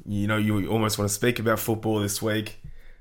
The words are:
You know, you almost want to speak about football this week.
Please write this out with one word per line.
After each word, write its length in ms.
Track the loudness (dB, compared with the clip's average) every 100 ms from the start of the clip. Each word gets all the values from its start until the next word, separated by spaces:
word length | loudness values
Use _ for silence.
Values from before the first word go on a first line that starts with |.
You 220 | -4 -2 2
know, 120 | 2
you 300 | 4 2 2
almost 300 | 2 2 2
want 100 | 0
to 60 |
speak 240 | 2 2 2
about 220 | 2 0
football 400 | 0 -2 0 0
this 200 | 0 -2
week. 400 | 0 -2 -2 -8 -14 -14 -16 -20